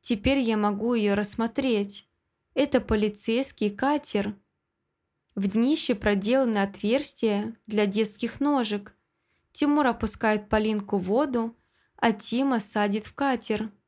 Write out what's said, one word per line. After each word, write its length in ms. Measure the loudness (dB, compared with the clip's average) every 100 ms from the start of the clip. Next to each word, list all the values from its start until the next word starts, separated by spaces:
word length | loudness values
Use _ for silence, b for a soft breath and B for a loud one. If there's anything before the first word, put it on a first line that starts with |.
Теперь 380 | -4 -2 2 2
я 180 | 2 2
могу 380 | 0 0 0
ее 200 | 2 2
рассмотреть. 920 | 2 0 -2 -2 0 0 0 0 -8 _ _ _ _ _
Это 260 | -2 2 2
полицейский 880 | 2 0 0 -2 -2 -2 -2 -2 -2
катер. 640 | 0 0 0 -2 -4 -4 -8 _ _ _ _ _ _ _ _ _
В 140 | -4 0
днище 460 | 2 2 2 0
проделано 680 | 0 2 0 2 2 2 0
отверстие 960 | -2 -2 0 0 -2 -2 0 0 -4 -10 -4
для 200 | 0 2
детских 540 | 2 -2 -2 -6 -2
ножек. 560 | 0 2 0 -4 -8 _ _ _ _ _ _
Тимур 340 | -2 2 4 2
опускает 600 | 0 -4 0 0 0 0
Полинку 500 | 0 0 -2 -2 -2
в 60 |
воду, 520 | 0 0 2 0 -4 -8 _ _ _ 0
а 160 | 0
Тима 480 | 0 -2 0 2 0
садит 460 | -2 0 0 0 -6
в 80 |
катер. 560 | -4 -2 -2 -2 -4 -4 _